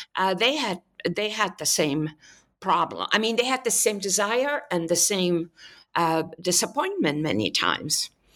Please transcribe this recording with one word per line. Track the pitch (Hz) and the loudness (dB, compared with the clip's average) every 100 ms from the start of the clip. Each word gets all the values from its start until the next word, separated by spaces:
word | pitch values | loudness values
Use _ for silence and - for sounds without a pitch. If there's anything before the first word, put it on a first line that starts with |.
| - - | -8 -2
Uh, | 190 | 0
they | 185 233 302 | 2 2 2
had, | 240 180 _ - - | -2 -4 _ -6 -4
they | 175 214 | -2 -2
had | 214 202 - | 0 -2 -2
the | 151 | -2
same | - 156 147 156 156 - - _ - | 2 2 0 -2 -6 -20 -20 _ -8
problem. | 190 170 160 85 95 | 0 0 0 -2 -2
I | 202 | 0
mean, | 226 226 | 0 0
they | 247 | 0
had | 262 | 0
the | 247 | 0
same | - 220 202 | 2 2 0
desire | 190 185 208 240 277 285 - | -2 0 0 0 0 -2 -2
and | 180 165 | -2 0
the | 170 | 2
same, | - 202 180 170 170 _ - - _ - | 2 2 2 0 -2 _ -20 -20 _ 0
uh, | 170 160 156 - | 2 2 -2 -4
disappointment | 180 175 233 247 359 403 156 147 | 0 0 0 -2 -2 0 0 0
many | 156 104 110 | 0 0 0
times. | - 87 - 156 - - _ _ | 0 0 0 0 -2 -4 _ _